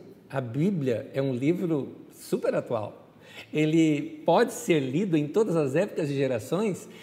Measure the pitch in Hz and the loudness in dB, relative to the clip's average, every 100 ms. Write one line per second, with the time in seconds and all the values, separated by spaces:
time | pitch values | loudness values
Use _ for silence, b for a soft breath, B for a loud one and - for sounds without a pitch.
0 | - - - 135 120 135 185 180 131 110 | -12 -20 -8 -6 -4 0 0 0 0 -2
1 | - 139 135 123 139 180 175 147 110 - | -2 -2 -2 0 0 0 0 -2 -4 -10
2 | - - - 226 349 175 - 117 104 - | -20 -20 -4 -2 0 -2 -2 -4 -4 -10
3 | - - B B B 151 156 165 160 147 | -20 -20 B B B 0 4 4 4 2
4 | - - - 180 233 - - 160 131 147 | -2 -4 2 4 4 0 0 2 2 0
5 | 208 160 147 208 214 165 139 147 202 - | 2 0 2 0 2 2 0 0 -2 -2
6 | 143 139 135 117 110 170 220 139 - B | -4 0 0 -2 -4 -2 -2 -4 -10 B